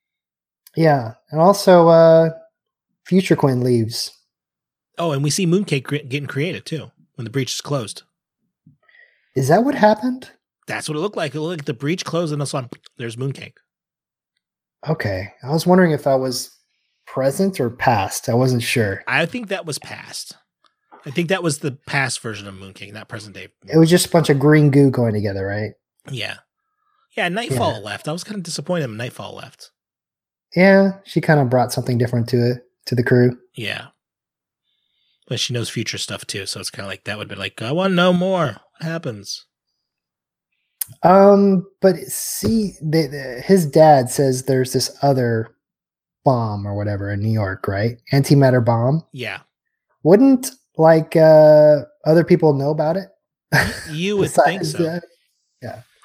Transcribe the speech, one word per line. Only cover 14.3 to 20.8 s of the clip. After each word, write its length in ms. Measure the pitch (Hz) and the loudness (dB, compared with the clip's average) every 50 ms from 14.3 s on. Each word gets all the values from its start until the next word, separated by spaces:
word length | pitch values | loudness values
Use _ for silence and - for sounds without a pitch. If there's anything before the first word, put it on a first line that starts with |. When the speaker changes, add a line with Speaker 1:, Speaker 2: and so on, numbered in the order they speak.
| _ _ _ _ _ _ _ _ _ _ - 143 | _ _ _ _ _ _ _ _ _ _ -8 -6
Speaker 1:
Okay. 440 | 156 - - 113 98 92 101 98 - _ - | -6 -4 -4 -6 -6 -6 -8 -10 -14 _ -8
I 80 | 123 | -6
was 160 | 147 165 156 | -4 -2 0
wondering 240 | 175 180 185 185 170 | 2 4 4 4 2
if 140 | 151 139 - | 0 0 0
that 160 | 143 135 131 | 0 0 0
was 360 | 131 131 123 123 - - _ _ _ _ _ _ _ _ _ _ _ | 0 -4 -6 -8 -10 -14 _ _ _ _ _ _ _ _ _ _ _
present 520 | - - - - 139 - - 190 196 185 - | -12 -8 -4 -4 -2 -2 -2 -2 -2 -2 -2
or 120 | 139 117 | -4 -4
past. 580 | 117 - - - 120 107 95 92 - - - - | -4 -2 0 0 0 0 0 -4 -6 -8 -4 -2
I 60 | 117 | 0
wasn't 280 | 120 127 131 127 120 117 | 2 2 2 0 0 -2
sure. 400 | - - 123 110 101 98 92 - - | -2 -2 -2 -2 -2 -4 -6 -6 -4
Speaker 2:
I 180 | 123 139 165 | -4 -2 -2
think 220 | 165 - 247 240 190 | -4 -6 -10 -10 -10
that 180 | 196 180 175 | -10 -10 -10
was 120 | 165 139 - | -10 -12 -12
past. 560 | - - 110 - - - - - - - - _ _ _ _ _ _ _ _ _ | -14 -16 -18 -18 -18 -16 -16 -16 -16 -18 -20 _ _ _ _ _ _ _ _ _